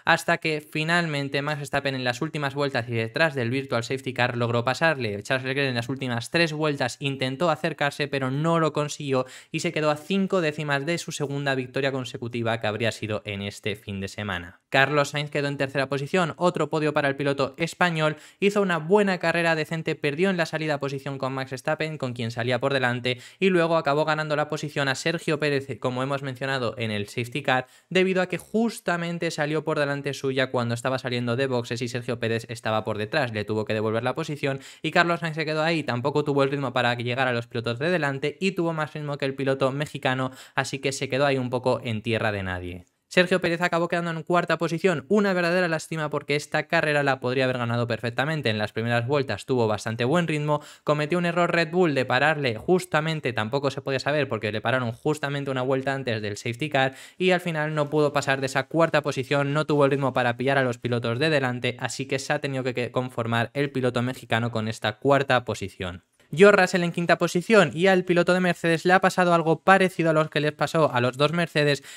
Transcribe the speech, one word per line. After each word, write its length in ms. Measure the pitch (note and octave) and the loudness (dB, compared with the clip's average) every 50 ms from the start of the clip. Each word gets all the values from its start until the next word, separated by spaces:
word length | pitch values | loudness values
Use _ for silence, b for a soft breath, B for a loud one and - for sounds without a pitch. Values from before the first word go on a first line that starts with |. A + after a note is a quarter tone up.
| B | B
hasta 320 | - E3 D#3+ - - F3 | 0 2 2 2 0 0
que 240 | - - E3 D3+ D3+ | 0 0 -2 -4 -4
finalmente 800 | D3 - - D#3 D#3 D#3+ E3+ F3 E3+ D#3 D3 C#3+ C#3 C3+ C#3+ C#3 | -6 -6 -4 -2 0 0 2 0 0 0 -2 -4 -2 -2 -2 -2
Max 180 | C#3+ D3+ D3+ C#3+ | -2 -2 -4 -6
Verstappen 360 | D3 - - C#3 C3+ C#3 C3+ | -6 -4 -4 -2 -2 -2 -2
en 80 | B2+ B2+ | -2 -2
las 180 | B2 A#2+ A#2+ | -2 -2 -2
últimas 320 | D#3+ D3+ - D3+ D3 C3+ B2+ | -4 -6 -4 -4 -4 -4 -2
vueltas 340 | C#3+ C#3+ C#3 C3+ B2 A#2 B2 | -2 -2 -2 -2 -2 -4 -2
y 40 | A#2 | -2
detrás 400 | A2+ A2+ A2+ - D3+ E3 D#3 C#3 | -4 -4 -2 0 0 0 2 2
del 160 | C3+ A#2 A#2 | 0 -2 -2
virtual 340 | B2+ C#3 C3+ C3+ B2+ A#2 A#2 | -2 -2 -2 -2 -2 -2 -2
safety 300 | - C3+ B2+ - C3 A#2 | -2 -6 -6 -6 -4 0
car 240 | A#2+ A#2+ A#2+ A#2 | 0 0 0 0
logró 260 | A#2+ A#2+ A2+ A#2 A#2+ A#2+ | 0 0 0 0 0 0
pasarle. 600 | B2+ C3 - E3 E3 D3+ C3+ A#2+ G#2+ G2+ G2+ - | 0 0 2 2 2 2 0 -2 -4 -4 -4 -2
Charles 240 | - C3+ B2+ B2+ | -2 -2 -2 -2
Leclerc 220 | C3 C3 C#3+ C#3 C3 | -2 -2 0 0 0
en 60 | B2 | 0
las 140 | A#2+ A#2+ - | -2 -2 -4
últimas 400 | C3+ B2 C3+ B2+ A#2+ A#2 A#2 - | -4 -4 -4 -4 -4 -4 -4 -2
tres 240 | - E3+ E3+ D3+ D#3 | 0 2 2 2 0
vueltas 440 | D3+ D#3 D#3 D3 C3+ C3 A#2+ - - | 0 -2 0 0 0 -2 -2 -2 -4
intentó 500 | C#3 C#3 C#3 C3+ C3+ C3 C3+ C3+ F3+ E3 | -4 -4 -2 -2 -2 -4 -2 0 0 0
acercarse 580 | D#3 - - E3 D3 - D3 C#3+ - - D3 | 2 0 -2 -4 -2 0 -2 -2 0 -2 -4
pero 220 | C#3 - C#3 C3 B2+ | -2 -2 -2 -2 -2
no 300 | C3+ C#3+ D#3 E3 E3+ E3 | -2 0 2 2 2 4
lo 120 | D#3+ D3+ | 2 2
consiguió 540 | D3+ D3+ D3 C#3+ - - D3 C#3 C3 B2+ B2+ B B B B B | 0 -2 -4 -4 -6 -8 -2 0 0 0 0 B B B B B
y 100 | - D#3 | -6 -4
se 100 | - E3+ | -4 -4
quedó 180 | - D#3 D#3 D3+ | -2 0 0 0
a 80 | D3 | 0
cinco 440 | D3 - - F#3+ G3 F#3+ F3+ G3 F#3 | 0 -2 -2 0 0 2 2 2 2
décimas 440 | E3 D3+ D3 D#3+ D3+ D3 C#3+ C#3 C#3 | 2 0 -2 -2 -2 -2 -2 -2 0
de 140 | D#3+ E3+ D#3+ | -2 -4 -4
su 120 | - - | -4 -8
segunda 440 | - - D3 C3+ C#3+ C#3+ C#3+ C#3 C3+ | -6 -6 -4 -4 -4 -2 -2 0 0
victoria 360 | C3 B2+ B2 - C#3 C#3 C3+ | 0 -2 -2 -2 -2 0 0
consecutiva 720 | C#3 C3 B2 - - - A#2+ A#2 A#2+ A#2+ A2+ A2+ A2+ A#2 | -2 -2 -4 -6 -8 -8 -8 -6 -4 -2 0 0 0 0
que 60 | A2 | 0
habría 240 | G#2+ G#2 G#2+ A#2 A2 | -2 -2 0 0 -2
sido 320 | - - A2+ G#2 G#2+ - - | -2 -2 -4 -4 -4 -6 -6
en 160 | G#2+ G2+ G2 | -6 -8 -6
este 340 | G2+ G2+ - - - A2+ G2 | -6 -8 -8 -8 -6 -6 -6
fin 240 | A#2 - G#2+ G2 F#2+ | -6 -8 -10 -8 -6
de 100 | G2 F#2+ | -8 -8
semana. 520 | - - G#2 G#2 F#2 F2 F2 F2 - _ _ _ | -8 -6 -6 -4 -4 -6 -6 -10 -16 _ _ _
Carlos 400 | - C3+ C3+ C#3 D3+ D3 C#3+ C#3+ | 2 4 4 4 4 2 0 0
Sainz 220 | - D3 D3 D3 | -2 -6 -6 -4
quedó 160 | - D3+ C#3+ | -2 -2 -2
en 100 | C#3+ C#3+ | -2 -2
tercera 320 | C3+ C#3 C3 - C#3+ C3+ C3 | -2 -4 -2 -2 -2 -2 -2
posición, 440 | C#3+ C#3 C#3+ C#3 - F#3 F3 D3+ B2+ | -2 -4 -2 -2 0 0 0 0 0
otro 320 | - F3 F3+ E3+ E3 F3+ F3 | 0 0 2 2 0 -2 -2
podio 240 | E3+ D#3+ D3+ D3+ D3 | 0 0 0 0 2
para 140 | D3+ C#3+ | 2 2
el 80 | C#3 C3+ | 0 0
piloto 400 | C#3 C#3 C#3 C#3 C#3 C3+ - - | 0 0 0 0 0 0 -2 -2
español, 640 | - E3+ D#3+ - - F3+ F3 E3 D#3 D#3 D#3 D3+ B B B B B | -4 -4 -4 0 0 0 2 2 2 0 0 0 B B B B B
hizo 200 | G3 G3+ G3+ G#3 | 0 2 2 2
una 160 | G3+ F#3 F3 | 2 2 0
buena 420 | D#3+ D3+ D#3+ G3+ G#3 G3+ G3 F#3 E3+ | -2 2 2 4 4 4 2 0 0
carrera 360 | - E3 E3 E3+ E3+ E3 E3 | 0 0 0 2 2 2 2
decente, 400 | D#3 D3+ - E3 D#3+ D#3+ E3 D3+ | 0 -2 -2 -4 -4 -4 -4 -4
perdió 340 | - - D3 C#3+ D#3 F#3 G3 | -2 -2 -2 0 2 0 2
en 60 | F#3 | 2
la 100 | F3 D#3+ | 0 -2
salida 360 | - E3 D#3 D#3 D#3 D3 C#3 | -2 -2 -4 -2 -2 -2 -2
posición 360 | C#3+ C#3 C#3+ C3+ - C#3+ C#3 | -2 -4 -6 -6 -6 -8 -6
con 140 | C3 C3 C3 | -6 -6 -4
Max 200 | C3+ C3+ C3 C3 | -4 -6 -6 -8
Verstappen, 460 | C3+ B2+ - D#3 D#3 - D#3 D#3 D#3 | -10 -6 -4 -4 -2 -2 -4 -4 -4
con 140 | C#3+ C3+ B2 | -6 -6 -6
quien 180 | A#2+ B2 A#2 A2+ | -4 -4 -6 -4
salía 300 | A#2 A#2+ A2+ A#2+ B2 A#2+ | -4 -2 -2 0 0 0
por 140 | C3+ C#3 C#3 | 2 0 2
delante, 460 | C3 C3 A#2+ B2 B2+ A#2+ B2+ B2 A#2+ B B B B | 2 2 0 0 0 -2 -2 -4 -4 B B B B
y 80 | F#3 | 2
luego 300 | F#3+ F#3 E3+ E3 E3 E3 | 4 4 4 4 2 2
acabó 260 | D#3+ D#3 C#3+ C#3+ D3+ D#3 | 2 2 2 2 2 2
ganando 320 | D#3 D3+ D#3 D#3 D3+ D3 | 2 0 0 -2 0 0
la 140 | D3 D3+ D3 | 0 0 -2
posición 400 | D#3 D3 D#3+ C#3+ - D3 C#3 C#3 | -4 -6 -6 -4 -2 -2 -2 0
a 60 | B2+ | -2
Sergio 440 | - - E3 E3 E3 - E3 D#3 D3 | -2 -2 -2 -2 -2 -2 -2 0 0
Pérez, 400 | D3+ D3 C#3+ C3+ - - A#2 - | 0 0 0 0 -2 -4 -6 -4
como 240 | - C3 B2 B2 C3 | -4 -4 -2 -2 -2
hemos 200 | C#3 C#3 C3+ C#3 | -2 -4 -4 -4
mencionado 520 | C3+ B2+ - C#3 C3+ C3+ C3 B2 G#2+ - | -8 -8 -6 -4 -4 -2 -2 -2 -2 -2
en 140 | A2+ A2+ A2 | -4 -4 -4
el 160 | G#2+ G#2 G2+ | -2 -4 -4
safety 360 | - - B2 A#2 A#2 B2 D3 C3+ | -4 -6 -6 -6 -4 -6 -2 0
car, 240 | - B2+ C3 - b b b b b | 2 2 2 0 b b b b b
debido 320 | E3+ F#3 F#3 F#3+ F3+ F#3 | 2 2 2 4 2 0
a 60 | F3+ | 0
que 100 | F3+ F3 | 0 -4
justamente 920 | D#3+ - - - A3 A#3 A3+ A3+ - - F#3 F3 E3+ E3+ E3+ E3+ E3 E3+ E3 | -6 -6 -2 0 0 0 0 -2 -4 -4 -2 -2 -2 -2 -4 -4 -4 -4 -4
salió 320 | D#3+ D#3+ D3 D3 D#3 D#3 D3 | -2 -2 -2 0 0 -2 -2
por 160 | D#3+ D#3 D3 | 0 0 0
delante 340 | C#3+ C#3 C#3+ C#3+ C#3 C#3+ C3+ | 0 0 -2 -2 -4 -6 -6
suya 380 | - - C3+ C3 C3+ C3 B2+ | -4 -4 -2 0 0 0 0
cuando 220 | - B2 A#2 A#2 A#2+ | 0 0 0 0 -2
estaba 260 | A#2+ - C3 C3 A#2+ | -2 0 0 -2 -2
saliendo 380 | - B2+ B2 A#2+ B2 A#2+ A#2 | -2 -2 -2 -2 0 0 0
de 100 | B2+ C#3 | 0 0
boxes 340 | C3 B2 A#2+ A#2+ - B2 A#2 | 0 0 -2 -2 -2 -4 -4
y 60 | C3 | -4
Sergio 320 | A#2 - A#2+ A#2 B2 A#2+ A#2 | -4 -6 -6 -4 -6 -4 -2
Pérez 260 | A#2 A2+ A2+ A2+ A#2 - | -2 -2 -2 -2 -4 -6
estaba 340 | A2+ - - A#2 A2 A2 G#2+ | -10 -6 -2 0 0 0 0
por 140 | A2 G#2 | -2 -4
detrás, 340 | G2+ G#2+ G#2+ - D#3 C3 A#2+ | -4 -4 -2 0 0 0 0
le 140 | G#2+ G#2+ G#2 | -2 -4 -4
tuvo 180 | - G#2+ G#2+ G#2+ | -2 -2 -2 -2
que 100 | - A2 | -2 -2
devolver 300 | A2 G#2+ A2 A2 A2+ B2 | -2 0 0 -2 0 -2
la 120 | B2+ C3 | -2 -4
posición 440 | D#3+ D#3+ D3+ D3 C#3 - C#3 C3+ C3+ B B B B | -4 -6 -8 -6 -4 -4 -4 -4 -6 B B B B
y 100 | - D#3+ | -6 0
Carlos 300 | - F3+ E3 F3 E3+ E3 | 2 2 4 2 0 -2
Sainz 140 | E3+ D#3+ D3+ | -4 -4 -4
se 100 | D#3+ D3+ | -4 -4
quedó 180 | D3+ D#3 D#3 D3+ | -2 -2 0 0
ahí, 200 | E3 E3+ D#3 D3 | 0 0 0 -2
tampoco 420 | B2+ A#2+ B2 A#2+ D3+ C#3+ D3+ D3 | -2 -2 -2 -2 0 0 0 0
tuvo 180 | D3 C#3 C#3 C3+ | 2 2 2 2
el 80 | C3+ | 2
ritmo 220 | C#3+ C#3+ C#3 B2 A#2+ | 2 -2 -2 -2 0
para 200 | B2+ A#2+ A#2+ A#2+ | 2 2 2 0
llegar 340 | A#2+ A#2 B2 B2 C3+ C3 B2+ | 0 -2 -2 0 0 0 0
a 40 | A#2+ | 0
los 140 | A#2 A#2 | -2 -4
pilotos 320 | - - A#2+ A2+ A#2 A#2 A#2 | -4 -6 -4 -4 -4 -4 -2
de 100 | D3 F3 | 0 0
delante 460 | F3+ E3 D3 C#3 C#3 C3+ D3+ D3 - - | 0 0 0 -2 -2 -2 -4 -4 -4 -2
y 100 | F#3 F#3+ | -2 -2
tuvo 220 | F#3+ F3+ E3+ E3 D#3+ | -2 0 -2 -2 -2
más 200 | D#3+ D3+ C#3 - | -2 -4 -6 -6
ritmo 240 | D3+ D3 C#3+ D3 | -8 -6 -6 -4
que 60 | C#3+ C#3+ | -4 -4
el 120 | C3+ C3+ | -4 -4
piloto 360 | C3+ C3+ C3+ C3+ C3+ C#3 C3 | -2 0 0 2 2 2 0
mexicano, 600 | C3+ C#3+ D3+ - - C#3 - C3+ B2+ C3 C3 C3 B2+ B B B B | 0 -2 -4 -6 -6 -2 -2 0 0 0 -2 -4 -6 B B B B
así 260 | C#3+ C3 - - C3+ | -4 -2 -2 -4 -4
que 120 | - C#3 | -2 -4
se 160 | C3+ - C#3+ | -2 -4 -4
quedó 180 | B2 C3 C3 C#3+ | -2 0 2 2
ahí 120 | C#3 C#3 | 2 2
un 120 | C3 B2+ A#2+ | 2 0 -2
poco 300 | B2+ A#2+ A#2 B2+ A#2+ - | -4 -2 0 0 0 0
en 200 | - A#2+ A2 G#2+ | -2 -4 -6 -4
tierra 320 | - A#2 A2 A2 A#2 A2 G#2 | -2 0 0 0 0 0 -2
de 100 | G2 F#2+ | -2 -4
nadie. 420 | F#2 F#2 F2+ F2+ F2 F2 F2+ - _ _ _ _ _ | -4 -4 -6 -6 -8 -10 -12 -14 _ _ _ _ _
Sergio 300 | - F#3 F3+ F3 F#3 F3+ | 2 2 4 4 2 2
Pérez 220 | F3+ E3+ E3+ E3 | 2 0 0 0
acabó 260 | F3 F3 F3 E3+ E3+ | 0 0 0 0 0
quedando 240 | E3+ F3+ F3 E3+ E3+ | 0 -2 -2 -2 -4
en 100 | E3 D#3+ | -6 -6
cuarta 360 | D#3 - F3 E3+ E3+ - D#3+ | -2 0 0 0 2 0 0
posición, 480 | D#3+ F3 D#3 E3 E3 - F#3+ E3+ C#3 - | 0 0 -2 0 0 0 0 0 0 0
una 240 | - G3+ G#3+ G3+ G3 | 0 2 2 2 2
verdadera 380 | F#3 F3+ F3 E3+ F3 F#3 F3+ E3 | 2 0 0 2 2 2 0 0
lástima 400 | D#3+ D#3 - - D#3+ D#3+ D3+ D3 | -2 -4 -6 -6 -6 -6 -4 -4
porque 260 | D3 C#3+ - - C#3+ | -4 -4 -2 -2 -2
esta 320 | D3 D3 - - D#3 D3 | -2 -2 -2 -2 -4 -2
carrera 360 | - E3+ E3 D#3 D3+ D3 C#3+ C#3+ | 0 0 2 2 2 2 2 2
la 180 | C#3 C3 B2+ | 2 0 0
podría 240 | - B2 B2+ C3 C3 | -2 -2 0 2 2
haber 120 | B2+ B2+ | 2 0
ganado 300 | B2 A#2+ A#2 A#2+ A#2+ A#2+ | 0 -2 -2 0 0 0
perfectamente. 600 | A#2 A2+ - - A#2+ A#2 B2+ C3+ D#3 D#3+ D3+ A#2 A#2 | 0 -2 -2 -4 -2 -2 -2 -2 -2 -2 -2 0 0
En 80 | G#2+ | 0
las 160 | G#2+ G#2+ - - | 0 -2 -2 -2
primeras 340 | A2+ A2+ A#2+ A#2+ A#2+ A#2 | -4 -2 0 0 0 2
vueltas 380 | B2 D3 C#3+ C3 A2 G#2 F#2+ - | 2 0 0 0 -2 -4 -6 -4
tuvo 200 | - C3 B2 A#2 | -2 0 2 2
bastante 380 | G#2+ G#2+ G2+ - A2+ A2+ A#2 A#2+ | 2 0 -2 -4 -4 -2 0 0
buen 240 | B2+ D#3+ F3+ E3+ | 2 2 2 2
ritmo, 340 | E3 D#3 D3 D3 D3+ D3 D3 B B B B _ | 0 -2 -2 0 0 0 -2 B B B B _
cometió 340 | - D3+ D3 D3+ D3 E3+ | 0 0 0 0 0 0
un 80 | F3+ F3 | 0 0
error 240 | F3 E3 F3 F3 E3+ | 0 2 2 2 2
Red 220 | E3+ E3+ E3 D#3 | 2 0 0 2
Bull 240 | E3+ F#3 F#3 D#3+ C#3 | 2 2 2 4 4
de 80 | C3 A#2+ | 2 2
pararle 540 | A#2+ B2 B2+ C#3 D#3 D#3+ D3 C#3 B2 A2 | 2 2 4 4 4 4 2 0 -2 -2
justamente, 760 | A2 - - F#3 F3+ - - - D3+ D3+ E3 D#3+ D3+ - C3 | -2 2 2 2 2 2 0 0 0 0 0 -2 -2 -4 -2
tampoco 400 | A2+ A2+ G#2+ A2 C#3 C#3 C3+ C3+ | -2 -2 -2 -2 -2 -2 -2 -2
se 100 | - C#3 | -4 -4
podía 180 | - C#3+ C3+ B2+ | -4 -4 -4 -2
saber 280 | - C#3 D3 D3+ C#3 | -2 0 0 0 0
porque 240 | C3+ A#2 G#2 A2 G#2+ | -2 -2 -4 -4 -4
le 80 | G#2 A2 | -4 -2
pararon 320 | - A#2 B2+ C3 B2 A#2 | 0 0 0 0 0 -2
justamente 580 | A#2 - - D#3+ D3+ - - C#3 C#3+ C#3+ C#3 C#3 | -4 -2 -2 -2 -2 0 -2 -4 -4 -4 -4 -2
una 120 | C3 B2+ | -2 -2
vuelta 320 | B2+ C3+ C3+ C3+ C3+ C#3 C3+ | 0 0 0 0 0 -2 -4
antes 280 | C3+ C3 B2 A2 A2 | -2 -2 -2 -2 -2
del 140 | G#2 G2+ G#2 | -4 -6 -6
safety 340 | - - B2 A#2 A#2+ D#3 D3 | -6 -6 -6 -6 -4 -4 0
car 260 | - C3+ C3 C3+ B B B B B | 2 2 2 2 B B B B B
y 140 | - F#3 F3+ | 0 2 2
al 80 | F3+ F3 | 2 2
final 340 | F3+ F3 D#3+ D3+ D3+ D#3 D#3 | 0 -2 -2 -2 -2 0 0
no 160 | D3+ D3 C#3+ | 0 0 2
pudo 220 | D#3 D3+ D3 C#3+ | 2 2 2 2
pasar 300 | D3+ C#3+ C3+ C#3+ C#3 C3+ | 2 0 0 0 0 0
de 60 | C3+ | 0
esa 160 | B2+ - C#3 C3 | -2 -2 -2 -2
cuarta 380 | - - D#3+ E3 D#3+ D#3+ D3+ | 0 2 2 2 4 4 2
posición, 520 | - D3 - C3+ A#2+ - C#3+ C#3+ C#3+ C#3 C#3+ | 0 0 -2 -4 -2 0 0 0 2 2 0
no 120 | D#3 B2 | 0 0
tuvo 200 | - D3+ C#3+ C#3 | 2 4 4 4
el 60 | C3+ | 4
ritmo 200 | C#3+ C#3 C#3 C3 | 4 2 0 0
para 240 | B2 C3 B2 A#2+ A#2+ | 2 2 2 2 0
pillar 220 | A#2+ B2 C3+ C#3 | 0 0 2 4
a 60 | C#3 C3 | 4 2
los 140 | B2 A#2 | 2 0
pilotos 400 | - - A#2+ A#2+ A#2+ A#2+ A#2 A#2 | -4 -2 -2 -2 0 0 -2 0
de 120 | B2 D3+ D#3+ | 0 2 2
delante, 480 | D#3 C#3 C3 B2 B2 B2 B2 B2 A#2+ - | 2 2 2 0 -2 -2 -4 -4 -4 -4
así 280 | C3 A#2+ - - C3 | -6 -6 -6 -6 -4
que 120 | C3+ C#3 C3 | -4 -4 -4
se 140 | - - D3+ | -2 -2 -4
ha 60 | D3 | -2
tenido 260 | - C#3+ C3+ C3 B2+ | -2 -4 -4 -4 -2
que, 80 | C3 A#2+ | -2 -2
que 180 | B2 A#2+ A2 | -2 -4 -2
conformar 600 | - C3 B2+ B2 - A#2+ A2+ A#2 A#2 A#2 A#2 - - | -2 -4 -4 -2 -4 -4 -2 0 0 0 0 0 -2
el 180 | C#3+ D3 C#3 | -2 -2 -2
piloto 300 | - C3+ B2 B2 A#2+ B2 | -2 -2 0 0 0 0
mexicano 500 | A#2+ B2+ B2+ - - - A#2 A2+ A#2 A#2 | -2 -2 -4 -8 -4 -2 0 0 0 0
con 160 | A#2 A2 G#2+ | -2 -2 -4
esta 300 | A2 A2 - - G#2+ G#2+ | -4 -4 -4 -4 -4 -4
cuarta 480 | - - C#3 C#3 C3+ C#3 - C3 A#2+ A#2+ | 0 2 4 4 4 4 2 2 2 2
posición. 580 | - G#2 - G2 F#2 - - F#2+ F2+ E2+ E2 - _ _ b b b - | -2 -4 -6 -8 -10 -8 -8 -8 -8 -8 -10 -16 _ _ b b b 6
George 260 | D3+ G3 G#3 G3+ F#3+ | 8 8 10 10 8
Russell 220 | F#3 F3+ - F3+ F3 | 6 4 2 0 0
en 80 | E3+ | 0
quinta 260 | E3 F3+ F3 E3+ E3+ | 0 0 2 2 4
posición 540 | - F3 E3 - F3+ E3+ - A3+ G3+ F3 C#3+ - | 4 2 2 0 0 2 6 6 6 6 6 4
y 140 | D#3 F3+ | 4 4
al 160 | F#3+ F#3+ F3+ F3+ | 6 6 4 4
piloto 300 | F3+ E3+ F3 F3 F3+ F3+ | 4 4 4 4 4 4
de 80 | F#3 | 4
Mercedes 420 | F#3 F3 E3+ - - E3 E3 D3+ - | 2 2 0 2 2 2 2 2 4
le 80 | F3 | 4
ha 80 | F3+ F#3+ | 6 6
pasado 340 | - F#3 - F#3+ F3+ F3 E3+ | 6 4 4 4 4 4 4
algo 280 | E3+ D#3 D#3+ D#3+ - | 4 4 2 0 4
parecido 480 | _ F#3+ F#3+ F#3+ F#3+ F3+ - - E3 E3 | _ 6 8 8 6 4 2 2 2 4
a 40 | D#3 | 4
lo 160 | D#3 D#3 D3+ | 4 2 2
que 120 | - D3+ | 0 0
les 100 | D3 D3+ | 0 0
pasó 420 | D3+ - D#3 C#3+ - E3 D3+ C3 B2+ | 0 0 -2 0 4 4 4 4 4
a 60 | B2 | 2
los 160 | A#2+ B2+ B2+ | 2 2 2
dos 160 | C3 D3 D3+ | 2 2 2
Mercedes 540 | E3 F3 E3+ - - D#3 D3 D3 C#3+ - B B B | 2 0 -2 0 2 2 4 4 2 2 B B B